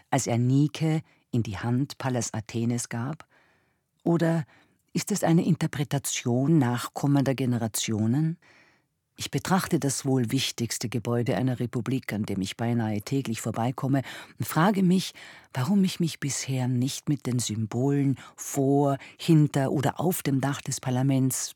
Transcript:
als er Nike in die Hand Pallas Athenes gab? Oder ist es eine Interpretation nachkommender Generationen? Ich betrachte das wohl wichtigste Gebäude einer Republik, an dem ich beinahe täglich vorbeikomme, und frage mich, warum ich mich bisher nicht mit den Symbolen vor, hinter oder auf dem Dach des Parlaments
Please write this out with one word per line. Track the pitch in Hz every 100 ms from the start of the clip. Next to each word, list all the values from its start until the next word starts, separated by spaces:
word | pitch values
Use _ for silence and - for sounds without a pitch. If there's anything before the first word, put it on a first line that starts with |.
| _
als | 139 -
er | 117
Nike | 123 139 147 - 160 156 - _ _
in | 123
die | 110 92
Hand | 117 123 139 -
Pallas | 135 123 110
Athenes | 113 - 113 117 120 -
gab? | 117 131 156 - _ _ _ _ _ _ _
Oder | 170 170 165 165 - _ _ _ _
ist | - -
es | 202
eine | - 165
Interpretation | - 151 160 - 147 143 - - 123 120 139 165
nachkommender | 120 123 - - 143 143 135
Generationen? | 123 131 120 110 - - 107 110 135 160 170 _ _ _ _ _ _ _ -
Ich | -
betrachte | 139 - 190 - 165
das | 139 -
wohl | 139 131 113
wichtigste | 131 - - 117 - 120
Gebäude | 120 117 120 113 113
einer | 131 120
Republik, | 120 127 107 131 -
an | 104
dem | 107 98
ich | 95 -
beinahe | 117 117 110 104
täglich | - 139 123 110
vorbeikomme, | 117 110 117 - 127 139 - - - -
und |
frage | - 156 185 196
mich, | 180 185 - - - - -
warum | - 127 202
ich | 190 -
mich | 165 -
bisher | 143 - - 131 127
nicht | 127 127 - -
mit | 143 -
den | 123
Symbolen | 110 107 110 120 135 143 139 127 - -
vor, | - - 135 139 143 139 - -
hinter | - 156 147 143 135
oder | 143 117 -
auf | 160 180
dem | - 135
Dach | 135 143
des | - 127
Parlaments | 131 123 135 135 131 - -